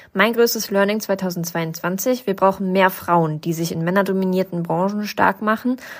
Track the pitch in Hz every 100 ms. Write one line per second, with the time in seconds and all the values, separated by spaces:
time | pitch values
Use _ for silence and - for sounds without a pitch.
0 | - 190 208 226 233 233 - 196 196 214
1 | - 196 185 175 165 170 160 160 180 185
2 | 254 247 - 190 190 190 190 190 185 185
3 | - 175 160 156 165 160 165 170 165 190
4 | 196 190 190 185 185 175 170 165 190 208
5 | 208 - 202 196 214 220 247 247 - -